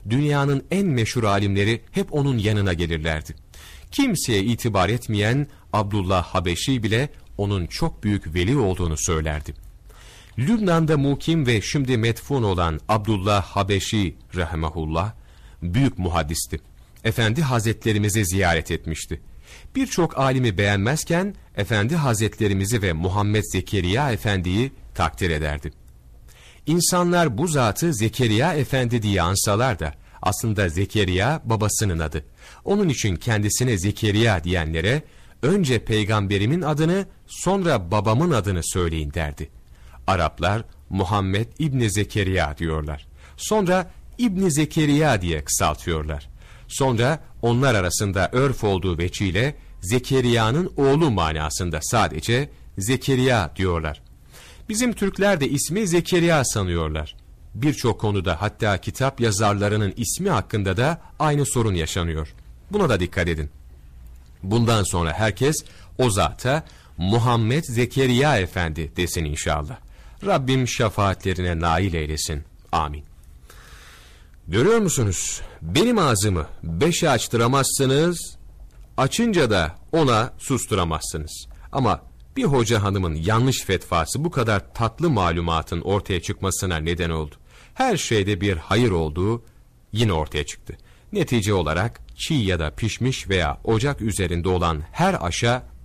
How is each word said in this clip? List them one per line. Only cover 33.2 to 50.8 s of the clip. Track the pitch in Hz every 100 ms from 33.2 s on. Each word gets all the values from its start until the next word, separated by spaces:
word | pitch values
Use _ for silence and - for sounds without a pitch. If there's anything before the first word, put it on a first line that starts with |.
| - 104 104 - 127 101
Zekeriya | 98 - 107 101 117 92
diyenlere | 85 90 78 80 90 147 - - - -
önce | 131 202 143 113
peygamberimin | - 110 104 107 98 98 110 175
adını, | 151 147 160 190 190 - -
sonra | - 175 196 170 120 87
babamın | 107 104 117 175
adını | 123 98 90
söyleyin | - 92 87 80 73
derdi. | 82 73 - - - - - - - -
Araplar | 95 78 - 85 107 - - -
Muhammed | 98 90 104 95 101 117 -
İbni | 156 131 113
Zekeriya | 104 98 107 92 92 73 73
diyorlar. | 82 78 76 73 - - - -
Sonra | - 214 175 185 175 - - -
İbni | 240 185 190
Zekeriya | 139 151 160 147 143 156 107
diye | 87 76
kısaltıyorlar. | - - 85 76 87 80 78 73 - - - - -
Sonra | - 135 113 123 156 - -
onlar | 117 120 135
arasında | 107 90 - 101 95 90
örf | 127 135 123
olduğu | 104 92 92 82
veçile | 85 - 98 90 135 - - -
Zekeriya'nın | 92 123 - 131 120 117 110 147 180
oğlu | -